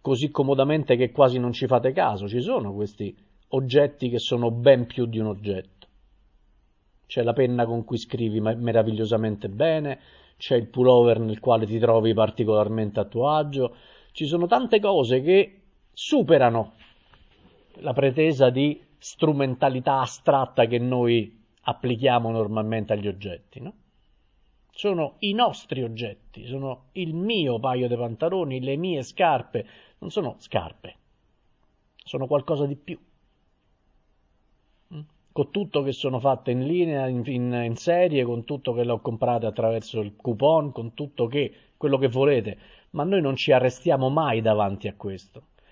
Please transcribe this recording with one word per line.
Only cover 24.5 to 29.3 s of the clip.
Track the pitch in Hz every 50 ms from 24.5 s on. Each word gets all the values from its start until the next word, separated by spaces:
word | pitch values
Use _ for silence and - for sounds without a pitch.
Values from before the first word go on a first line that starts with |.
| _ _ _ _ _
Sono | - - 208 190 170 156 139 - _
i | - 202 196
nostri | 226 247 214 - - - - - 131 123
oggetti, | 117 110 107 120 107 101 - _ - - - -
sono | 120 127 135 135 131 127 - _ _ -
il | 196 180 160 160
mio | 165 185 214 233 208 156 135 120 110
paio | 120 131 127 127 127 120
di | 123
pantaloni, | 117 120 120 113 - 156 170 185 190 170 143 131 131
le | 127 135 135
mie | 147 175 190 170 143 123
scarpe, | - - - 190 165